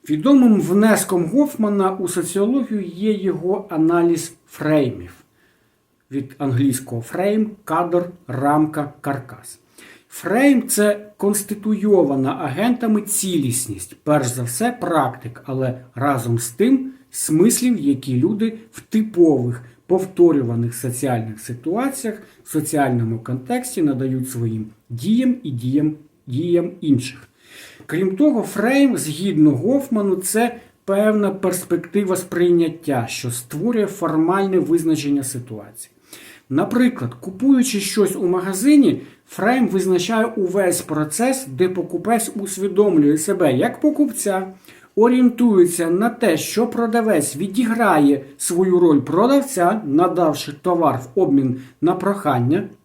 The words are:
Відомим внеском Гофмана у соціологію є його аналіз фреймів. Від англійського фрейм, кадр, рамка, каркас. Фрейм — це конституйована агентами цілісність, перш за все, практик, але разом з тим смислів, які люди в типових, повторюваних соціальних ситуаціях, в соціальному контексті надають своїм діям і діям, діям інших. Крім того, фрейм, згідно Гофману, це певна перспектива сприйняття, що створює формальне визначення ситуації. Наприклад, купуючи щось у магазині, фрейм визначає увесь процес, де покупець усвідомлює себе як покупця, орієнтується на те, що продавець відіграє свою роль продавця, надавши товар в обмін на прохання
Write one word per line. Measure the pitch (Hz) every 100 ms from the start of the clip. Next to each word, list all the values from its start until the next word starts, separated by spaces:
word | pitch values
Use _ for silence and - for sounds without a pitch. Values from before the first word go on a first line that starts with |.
| -
Відомим | 151 220 277 247 202
внеском | 156 196 220 196 - 185 165
Гофмана | 247 294 - 214 202 196
у | 190 175
соціологію | 180 160 196 208 269 226 208
є | 170 170 214
його | 202 190 151 175 196 -
аналіз | 156 160 175 170 160 - - _
фреймів. | - 151 156 127 85 87 - _ _ _ _ _ _ _ _ _
Від | 135 127 -
англійського | 139 120 139 123 - 117
фрейм, | 117 165 196 214 214 -
кадр, | - 160 175 175 175 - -
рамка, | 127 143 151 151 151 143 -
каркас. | 156 127 - 113 - - _ _ - - _
Фрейм — | - - 220 285 254 -
це | - 208 208 - _
конституйована | 202 208 - 208 214 202 208 190 143 135 135 -
агентами | 151 127 233 240 233 208
цілісність, | 208 - 196 170 127 120 - 95 - -
перш | - 147 123
за | 127
все, | 120 - 240
практик, | 240 170 156 127 - 123 - -
але | 131 127 - -
разом | - 143 131 117 117
з | -
тим | - 226 262 - - _
смислів, | - - 156 208 - 247 208
які | 139 123 135 123
люди | 165 208 226 220 -
в | -
типових, | - 220 214 175 165 131 120 120 - _ -
повторюваних | 180 - - 175 147 120 117 117
соціальних | - 127 120 139 117 110 107
ситуаціях, | - 123 160 202 277 269 226 214 - _
в | -
соціальному | 156 - 151 135 123 113 113
контексті | - 127 - 247 254 -
надають | 151 123 135 131 123
своїм | 120 117 110 107 _ _
діям | 117 165 233 254 240
і | 160
діям, | 120 127 139 151 151 _ _ -
діям | 127 175 170 165 -
інших. | 156 127 - - - _ _ - - - -
Крім | 156 190 190
того, | 302 233
фрейм, | - - 220 277 277 185
згідно | 151 156 196 156 151
Гофману, | 123 185 277 269 220 202 185
це | - 220 240 226 - _
певна | - 196 214 214 202
перспектива | 196 185 185 - 170 - 196 190 185
сприйняття, | - 170 175 170 165 - - 131 117
що | - 123
створює | - - 147 214 233 196
формальне | - 165 156 165 190 196 185
визначення | 143 165 160 147 143 143
ситуації. | 131 123 120 107 104 - - _ _ - - - _
Наприклад, | 135 196 233 247 - 120 -
купуючи | 190 190 262 262 - 202
щось | 196 220 196 -
у | 180
магазині, | 180 185 190 262 302 220 127 - _ _
фрейм | - 196 262 208
визначає | 190 185 180 - 226
увесь | 226 214 180 196 180 170
процес, | - 151 151 - 254 262 139
де | 127 185
покупець | 180 165 170 190 233 - 208
усвідомлює | 196 190 196 180 208 165 143 151
себе | 202 185 156
як | 127 220 -
покупця, | 302 294 269 220 208 190 190 190 - - _ -
орієнтується | 233 254 247 240 240 190 175 175 165
на | 180 233
те, | - 220 156
що | - 208 240
продавець | 233 233 233 220 175 147 143
відіграє | 190 196 226 226 214 156 143 139 - -
свою | - 175 185 180
роль | 170 143
продавця, | 127 160 240 277 269 180 175 214
надавши | 160 143 175 165 160 143 - 143
товар | 180 170 156 123
в | - 202
обмін | 160 139 127 123 - _
на | 160
прохання | 175 190 202 147 123 120 175 202 -